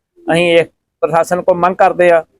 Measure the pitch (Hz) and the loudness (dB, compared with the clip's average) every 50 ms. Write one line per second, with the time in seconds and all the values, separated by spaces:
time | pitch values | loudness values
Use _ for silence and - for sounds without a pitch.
0 | _ _ _ _ _ - 156 170 175 175 165 170 160 160 _ _ _ _ _ _ | _ _ _ _ _ -4 -2 -2 0 2 2 0 0 0 _ _ _ _ _ _
1 | - 156 151 170 165 - 180 180 170 - 185 175 170 180 190 - 196 185 165 165 | -6 -2 -2 -2 -2 -2 -4 -4 -2 -2 -2 0 -2 -2 0 0 0 0 2 2
2 | 180 175 170 165 160 - _ _ | 2 2 2 2 0 -4 _ _